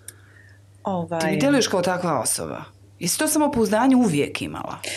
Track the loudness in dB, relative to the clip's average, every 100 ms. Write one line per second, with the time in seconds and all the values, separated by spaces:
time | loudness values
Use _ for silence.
0 | -20 -20 -20 -20 -20 -20 -20 -12 -6 -4
1 | -4 -2 0 2 4 4 2 0 0 -2
2 | -2 -2 -2 -4 -6 -10 -14 -20 -20 -8
3 | -4 -2 0 2 2 2 2 4 4 6
4 | 4 2 -2 -2 -8 -8 -10 -10 -10